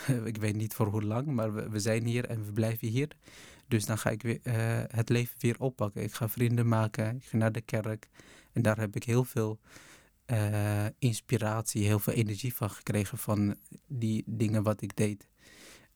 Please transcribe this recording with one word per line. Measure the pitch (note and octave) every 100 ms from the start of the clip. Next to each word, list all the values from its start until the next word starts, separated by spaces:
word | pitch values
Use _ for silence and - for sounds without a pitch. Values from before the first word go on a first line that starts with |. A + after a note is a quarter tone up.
| -
<laughs> | B2
Ik | A2 G#2+
weet | G#2+ G#2
niet | G#2+
voor | - G2+
hoe | G#2+
lang, | G#2 A2+ D3+
maar | B2 A2
we, | G#2 -
we | G#2+
zijn | G#2+ A2+ A2+
hier | A#2+ B2
en | A2+
we | G#2
blijven | G#2 A2 A2+ A#2
hier. | A#2+ D3 - - - - - -
Dus | A2+ G2+
dan | G#2+
ga | -
ik | A2
weer, | A#2 -
eh, | - A2+ A2+ A#2 A2+
het | A#2 A2+
leven | A#2+ A#2 -
weer | A#2 A#2
oppakken. | C3 - G#2 -
Ik | G#2
ga | - A2
vrienden | - A#2+ A#2+ A#2
maken, | A2 A2 - A2 B2+
ik |
ga | - A#2
naar | A2
de | A2
kerk. | - A2+ G#2+ A2 - - - - -
En | A#2+
daar | A2+ G#2+
heb | G#2+ A#2
ik |
heel | - A#2+
veel, | B2 - A2 A2 - - - - _ _
eh, | - A2+ G#2 G#2 G#2 G#2 G#2 -
inspiratie, | B2+ A2 - A#2 G#2+ A2 - A2
heel | G#2 G#2
veel | -
energie | A#2 G#2+ G2+ B2+
van | - G#2
gekregen | - - G#2+ G2+ A#2
van | - G#2 G2+ G2 - - -
die | C3+ A2+ A2 -
dingen | A2+ G#2+ G#2+
wat | G#2 G#2
ik | G2+ -
deed. | G#2+ G#2 - _ - - - - -